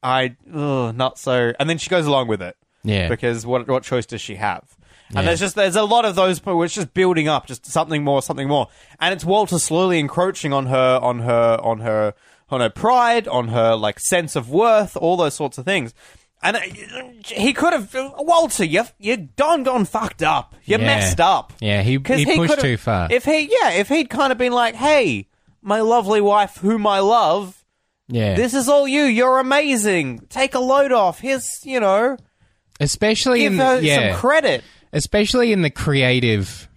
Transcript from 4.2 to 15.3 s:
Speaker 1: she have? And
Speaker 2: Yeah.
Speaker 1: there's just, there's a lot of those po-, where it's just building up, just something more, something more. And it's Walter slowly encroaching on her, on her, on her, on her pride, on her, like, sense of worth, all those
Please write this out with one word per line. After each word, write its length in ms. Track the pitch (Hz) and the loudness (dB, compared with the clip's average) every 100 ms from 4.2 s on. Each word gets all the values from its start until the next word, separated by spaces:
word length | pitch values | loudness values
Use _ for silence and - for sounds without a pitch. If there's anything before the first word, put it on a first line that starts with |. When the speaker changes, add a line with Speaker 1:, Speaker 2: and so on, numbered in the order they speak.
Speaker 1:
she 140 | - 95 | -12 -6
have? 280 | 104 87 - _ _ _ _ | -4 -6 -10 _ _ _ _
And 80 | 117 | -4
Speaker 2:
Yeah. 40 | |
Speaker 1:
there's 160 | 151 170 | -2 0
just, 160 | 196 208 | -2 0
there's 200 | 196 180 | 0 2
a 80 | |
lot 220 | 214 233 226 | 2 2 2
of 100 | 185 | 2
those 240 | 185 175 | 0 0
po-, 160 | - 175 | -2 -2
where 100 | 170 | -2
it's 80 | |
just 200 | - 165 | -4 -6
building 340 | - 185 170 151 | 0 0 2 0
up, 180 | 143 - | -2 -4
just 200 | 123 - | -18 -6
something 380 | 165 165 156 | -4 -2 -2
more, 180 | 147 139 | 0 0
something 260 | - 139 139 | -2 -6 -2
more. 200 | 147 120 _ - - | -2 -2 _ -20 -4
And 140 | 165 | -4
it's 120 | 185 160 | -2 -2
Walter 340 | 196 202 175 | 0 0 -2
slowly 400 | - 160 185 175 | -2 0 0 0
encroaching 540 | 143 - 185 190 156 | -2 -2 -2 -2 -4
on 140 | 139 131 | -2 0
her, 320 | 131 131 127 | 0 2 2
on 180 | 123 120 | 0 -4
her, 400 | 117 117 117 113 | 0 2 2 2
on 180 | 117 113 | 0 -4
her, 320 | 113 107 107 - _ _ _ | -2 -2 -2 -4 _ _ _
on 120 | 135 | -2
her 80 | 117 | -2
pride, 580 | - 233 254 240 233 202 | 0 2 2 4 0 0
on 220 | 123 117 | -4 -2
her, 260 | 117 113 113 | 2 2 2
like, 240 | 107 101 | -2 -4
sense 360 | - 180 160 - | -2 -2 -2 -6
of 140 | 117 | -4
worth, 460 | 151 226 220 202 - | 0 4 4 2 -2
all 200 | 160 180 | -2 0
those 160 | 160 | 0